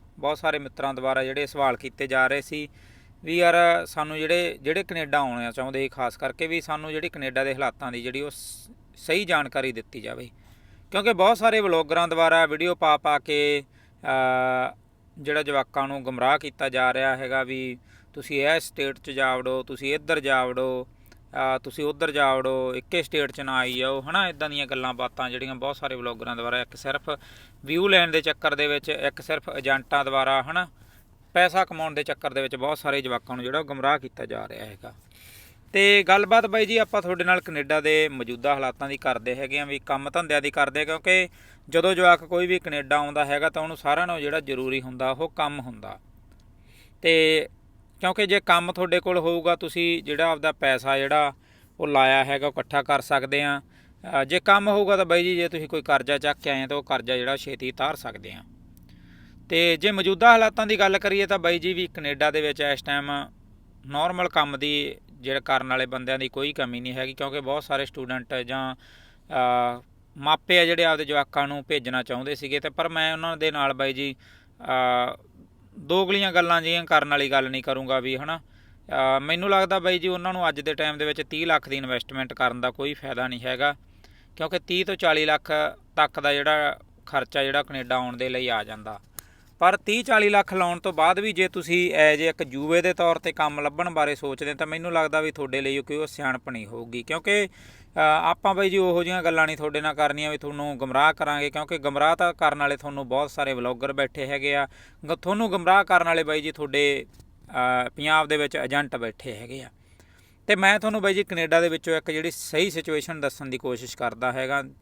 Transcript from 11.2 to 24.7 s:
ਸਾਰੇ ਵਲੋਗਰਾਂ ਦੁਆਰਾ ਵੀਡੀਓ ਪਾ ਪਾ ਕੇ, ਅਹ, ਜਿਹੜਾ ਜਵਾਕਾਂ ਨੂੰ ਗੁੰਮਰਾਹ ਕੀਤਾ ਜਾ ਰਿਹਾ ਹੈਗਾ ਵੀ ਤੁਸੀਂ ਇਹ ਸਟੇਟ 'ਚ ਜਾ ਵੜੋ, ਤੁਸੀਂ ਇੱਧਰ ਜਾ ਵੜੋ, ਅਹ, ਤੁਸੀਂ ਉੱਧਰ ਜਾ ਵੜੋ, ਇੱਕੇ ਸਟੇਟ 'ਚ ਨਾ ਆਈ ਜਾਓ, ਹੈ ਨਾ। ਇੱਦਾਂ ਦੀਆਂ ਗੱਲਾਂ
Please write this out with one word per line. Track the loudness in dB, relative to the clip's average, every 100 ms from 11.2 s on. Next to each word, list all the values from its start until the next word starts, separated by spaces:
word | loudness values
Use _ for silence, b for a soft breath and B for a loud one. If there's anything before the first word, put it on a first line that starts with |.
| 4 4
ਸਾਰੇ | 4 4
ਵਲੋਗਰਾਂ | 2 2 2 0 2
ਦੁਆਰਾ | 4 6 6 4
ਵੀਡੀਓ | 2 -2
ਪਾ | 2 2 2
ਪਾ | 2 -2
ਕੇ, | 0 0 0 0 -4 b b _
ਅਹ, | -4 0 0 0 0 0 -2 -6 _ _ _ -10
ਜਿਹੜਾ | -4 -2
ਜਵਾਕਾਂ | 0 0 0 -2 -4
ਨੂੰ | -4
ਗੁੰਮਰਾਹ | -8 0 2 2
ਕੀਤਾ | -2 -6 -4
ਜਾ | 0 2
ਰਿਹਾ | 2 0 -2
ਹੈਗਾ | -2 -2
ਵੀ | -2 -6 -8 -10 b b b
ਤੁਸੀਂ | -16 -6 0 2
ਇਹ | 0
ਸਟੇਟ | -2 -6 -6 -6
'ਚ | -8
ਜਾ | -2 0 0
ਵੜੋ, | -2 -4
ਤੁਸੀਂ | -6 -8 -4
ਇੱਧਰ | -4 -2 -2
ਜਾ | 2 2
ਵੜੋ, | 2 0 -2 -2 -8 b b
ਅਹ, | b _ -4 -2 -2
ਤੁਸੀਂ | -6 -6
ਉੱਧਰ | -4 -2 -2
ਜਾ | 2 2
ਵੜੋ, | 2 0 -2 -2
ਇੱਕੇ | -6 -4 -4
ਸਟੇਟ | 0 -2 -2
'ਚ | -4
ਨਾ | -4 -2
ਆਈ | 0
ਜਾਓ, | -2 -2 -2
ਹੈ | -2
ਨਾ। | 0 0
ਇੱਦਾਂ | -2 -6
ਦੀਆਂ | -4
ਗੱਲਾਂ | -4